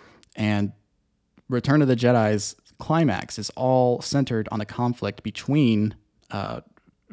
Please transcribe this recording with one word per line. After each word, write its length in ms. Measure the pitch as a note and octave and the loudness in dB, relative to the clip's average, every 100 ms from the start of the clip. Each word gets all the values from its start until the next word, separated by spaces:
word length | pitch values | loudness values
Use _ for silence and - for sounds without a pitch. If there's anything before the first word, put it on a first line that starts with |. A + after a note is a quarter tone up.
| - - - - | -20 -20 -16 -4
And 360 | G#2+ G#2 G2+ - _ _ _ _ _ _ - | -2 0 -2 -6 _ _ _ _ _ _ -6
Return 320 | B2 B2+ D3+ | -4 2 4
of 60 | C3+ | 4
the 80 | A#2+ | 4
Jedi's 600 | B2 A#2+ G#2+ G#2+ - - _ - | 4 4 4 0 -4 -12 _ -12
climax 600 | - D#3+ D#3 F#2+ - - | -2 2 2 0 -6 -10
is 100 | G2+ - | -10 -4
all 460 | B2+ B2+ B2 A#2+ | 2 4 4 0
centered 460 | - C#3+ C3 A#2 G#2+ | -2 -2 0 -2 -4
on 100 | A2 | -6
a 40 | G#2+ | -8
conflict 580 | - B2 A#2+ G2+ - | -4 -4 -2 -6 -6
between, 720 | A2 - - D3 B2+ G#2+ G#2+ - _ _ - | -10 -10 -2 2 4 2 0 -4 _ _ -12
uh, 320 | G2+ G2+ - - _ _ _ - | -8 -8 -10 -14 _ _ _ -20